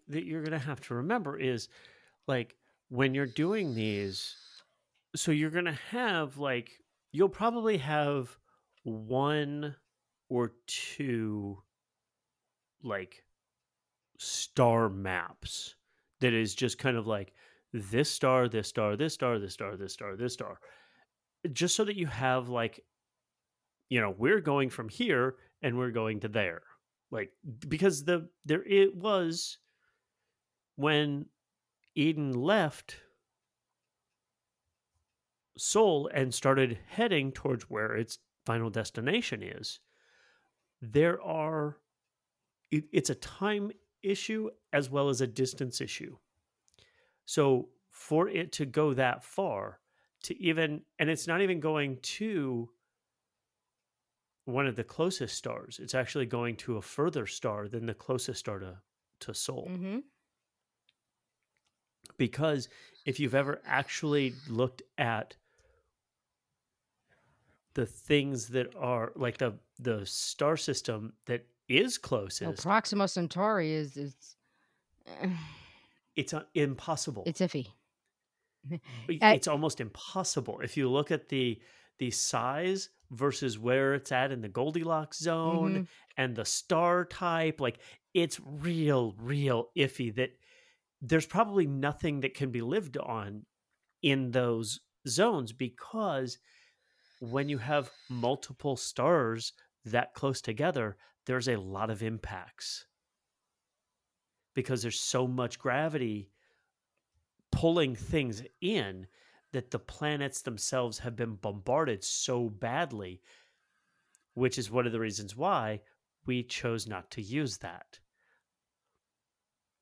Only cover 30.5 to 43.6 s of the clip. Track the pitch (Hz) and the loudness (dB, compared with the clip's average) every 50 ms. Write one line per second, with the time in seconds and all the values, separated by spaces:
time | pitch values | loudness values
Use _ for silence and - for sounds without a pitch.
30.5 | _ _ _ _ _ - 139 151 151 147 151 147 143 143 151 - _ _ _ _ | _ _ _ _ _ 0 2 4 4 4 4 2 0 -2 -4 -8 _ _ _ _
31.5 | _ _ _ _ _ _ _ _ - 156 143 160 160 151 147 135 127 120 131 170 | _ _ _ _ _ _ _ _ 0 2 2 4 4 2 0 0 0 0 2 4
32.5 | 214 214 170 147 - - - - - - - _ _ _ _ _ _ _ _ _ | 4 4 4 2 -2 -6 -14 -16 -18 -20 -20 _ _ _ _ _ _ _ _ _
33.5 | _ _ _ _ _ _ _ _ _ _ _ _ _ _ _ _ _ _ _ _ | _ _ _ _ _ _ _ _ _ _ _ _ _ _ _ _ _ _ _ _
34.5 | _ _ _ _ _ _ _ _ _ _ _ _ _ _ _ _ _ _ _ _ | _ _ _ _ _ _ _ _ _ _ _ _ _ _ _ _ _ _ _ _
35.5 | _ - - - - 208 226 196 160 143 143 - - 147 135 131 117 - - 139 | _ -6 -2 2 6 6 6 6 6 4 2 0 0 0 0 2 0 2 4 4
36.5 | 135 135 131 120 117 - - - - - 233 233 185 151 135 135 135 - - 139 | 6 6 4 2 2 -4 -10 -6 -2 0 2 2 2 2 0 0 -4 -4 -2 -2
37.5 | 131 117 - - - 107 107 110 113 110 113 - - - _ _ _ _ - - | -2 -2 -4 -6 -4 -2 -2 0 0 -2 -2 -4 -6 -14 _ _ _ _ -4 -2
38.5 | 113 117 113 113 98 113 104 - - 113 113 143 190 240 233 - - 104 101 95 | 0 0 0 -2 -2 -4 -4 -4 -4 -4 0 0 0 0 0 -2 -4 -6 -6 -8
39.5 | 98 - - - - - _ _ _ _ _ _ _ _ _ _ _ _ _ _ | -10 -10 -10 -10 -12 -12 _ _ _ _ _ _ _ _ _ _ _ _ _ _
40.5 | _ _ _ _ _ - 127 110 107 143 156 170 180 - - 180 160 160 151 156 | _ _ _ _ _ -14 -6 0 4 6 6 6 4 2 -2 -2 -2 0 0 0
41.5 | 160 156 147 151 147 - _ _ _ _ _ _ _ _ _ _ _ _ _ _ | 0 0 -2 -2 -4 -8 _ _ _ _ _ _ _ _ _ _ _ _ _ _
42.5 | _ _ _ - - 151 - - - 175 147 - 131 - - - - - 196 208 | _ _ _ -2 0 0 0 2 0 2 2 0 -2 -4 -8 -12 -6 -2 -2 0
43.5 | 208 208 | 0 0